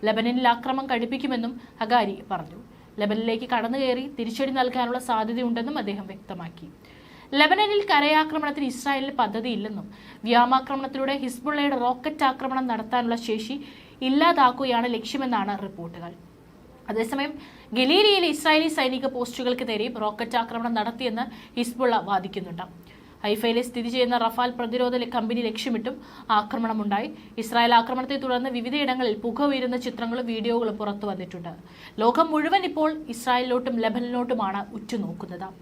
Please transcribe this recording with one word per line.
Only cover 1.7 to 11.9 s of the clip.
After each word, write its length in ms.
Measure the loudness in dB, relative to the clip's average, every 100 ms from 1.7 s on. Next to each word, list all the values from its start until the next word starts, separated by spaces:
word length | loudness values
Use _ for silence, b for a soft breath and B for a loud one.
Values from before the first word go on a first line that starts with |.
| B
ഹഗാരി 420 | 2 4 2 -2 -6
പറഞ്ഞു. 300 | -6 -6 -14 -20 B B -4
ലബനനിലേക്ക് 500 | 0 0 0 -2 0
കടന്നുകയറി 680 | 0 0 0 0 0 -2 -6
തിരിച്ചടി 320 | -6 -2 -2
നൽകാനുള്ള 480 | 2 0 0 -2 -2
സാധ്യതയുണ്ടെന്നും 800 | -2 0 0 -2 -2 -2 -2 -4
അദ്ദേഹം 300 | -4 -6 -8
വ്യക്തമാക്കി. 600 | -14 -12 -10 -10 -12 -18 -20 B B B B B
ലബനനിൽ 480 | 4 4 6 4 2 4
കരയാക്രമണത്തിന് 760 | 4 6 4 2 -2 -2 -2 -4
ഇസ്രായേലിന് 460 | -4 -2 -2 -2
പദ്ധതിയില്ലെന്നും 760 | 0 0 0 -4 -4 -4 -8 -12 B B B
വ്യോമാക്രമണത്തിലൂടെ 920 | 2 6 6 4 2 -4 -4 -4 -2 -2
ഹിസ്ബുള്ളയുടെ 560 | -4 -6 -4 0 0 2
റോക്കറ്റ് 380 | 0